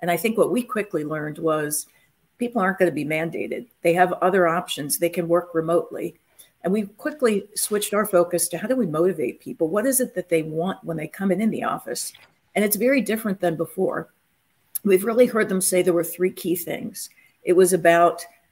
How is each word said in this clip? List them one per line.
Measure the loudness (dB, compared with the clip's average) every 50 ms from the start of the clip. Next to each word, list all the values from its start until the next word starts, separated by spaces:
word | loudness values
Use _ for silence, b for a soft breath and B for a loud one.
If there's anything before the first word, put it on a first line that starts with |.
And | -4 -2
I | -2 0
think | 0 -2 2
what | 2 2 2
we | 2 -2
quickly | -2 -4 -4 -6 -6 -4 -4 -6 -4
learned | -4 -6 -6 -6 -8 -8 -4
was | -2 -2 0 0 -2 -4 -6 -6 -8 b b b b b b _ _ _ _ -8
people | -8 -4 -2 0
aren't | 0 0 2 2
gonna | 2 2
be | 2 -2 -4
mandated. | -2 -2 -2 -2 -4 -4 -6 -6 -6 -8 -10 -10 _ _ _
They | 0 2 4
have | 4 4 2 2
other | 0 0 2 4 4 2
options. | 2 2 0 -4 -6 -8 -8 -6 -6 -4 -2
They | -2 -2
can | -2 -2 0 2
work | 2 0 0 0 -4
remotely. | -2 0 2 0 0 0 -2 -8 -8 -8 -8 -10 b b b b b b b b b -2
And | 0
we | 0 0
quickly | -2 -4 -8 -8 -8 -8 -4 0 0 2 2 0 -2 -6 -8
switched | -6 -4 -2 -2 -2 -2 0 0
our | 0 0
focus | 2 4 2 2 2 0 -2 -2 -2
to | -4 -6
how | -2 -2
do | 0
we | 0 0
motivate | 0 0 2 2 2 2 0 -4 -6 -6 -10
people? | -14 -12 -4 -4 -2 0
What | 0 0 0
is | 0 0 0
it | -2 -2 -4
that | -8 -4 0
they | 0 0
want | 0 -2 -4 -4 -4 -4 -4 -6 -8
when | -8 -8
they | -6 -8 -10
come | -8 -4 0 0
in, | 0 2
in | 0 -2
the | -2 -2 -4
office? | -4 -4 -4 -6 -8 -8 -8 -8 -10 -12 b b b b _ _ _ -2
And | 0 0
it's | 0 0
very | 0 2 2 2 2
different | 2 0 -4 -2 -2 -4 -4 -2
than | -2 -2 0
before. | -2 -6 -6 -4 -4 -2 -2 -2 -4 -8 -10 _ _ _ _ _ _ _ _ _ _ _ _ -10 -4 2
We've | 4 4 4 4
really | 2 4 6 4
heard | 6 4 0 0 2
them | 0 0
say | 0 2 2 2
there | 2 4
were | 2 2 0
three | -2 -2 -2 -2 -2
key | -2 -4 -4 -4 -4
things. | -4 -4 -8 -8 -8 -8 -10 -12 -12 -16 -16 b b b b b b 0
It | 2 4
was | 6 6 4
about, | 4 4 4 4 6 6 6 4 2 0 -12 b b b b _